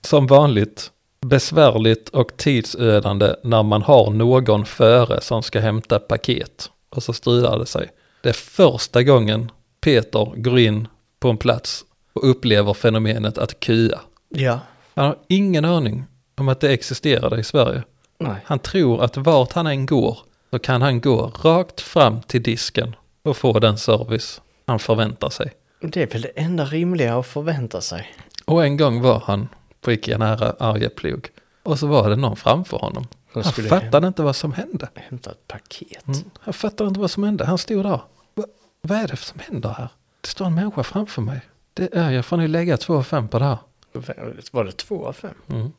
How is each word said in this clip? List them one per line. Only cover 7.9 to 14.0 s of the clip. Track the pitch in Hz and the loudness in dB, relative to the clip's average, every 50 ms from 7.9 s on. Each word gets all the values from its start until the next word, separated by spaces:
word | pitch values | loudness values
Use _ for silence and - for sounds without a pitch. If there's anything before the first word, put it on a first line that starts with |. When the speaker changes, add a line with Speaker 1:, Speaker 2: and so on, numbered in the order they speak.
| _ _ _ _ _ _ | _ _ _ _ _ _
Speaker 1:
Det | - 123 | -2 -2
är | 117 | -2
första | - - - - - 190 147 123 117 - - - 120 123 | -2 -6 -12 2 4 4 4 4 2 -8 0 2 2 4
gången | 139 139 123 110 104 107 110 117 113 - _ _ _ _ _ | 6 6 6 6 2 0 -2 -4 -8 -12 _ _ _ _ _
Peter | - 160 139 117 104 - - - 107 117 - | 0 2 2 2 2 0 -2 -2 -2 -2 -4
går | 120 113 123 123 127 | -4 -2 2 4 4
in | 120 110 107 107 113 - _ _ _ _ _ _ | 4 4 2 0 -4 -8 _ _ _ _ _ _
på | - 127 | 0 0
en | 113 | 0
plats | 107 - 123 117 123 - - - - - _ _ _ _ _ _ | 2 0 0 0 0 -4 -10 -12 -12 -14 _ _ _ _ _ _
och | - - 135 | 0 2 2
upplever | 127 - - 120 107 104 101 101 101 | 2 2 2 2 2 4 4 2 -2
fenomenet | - - 117 110 110 110 107 110 113 107 107 107 | 2 2 2 2 2 0 0 -2 -2 -2 -4 -2
att | - - - - _ | -4 -6 -6 -6 _
kua. | - - 117 113 113 113 - - | -2 0 2 4 4 2 0 -4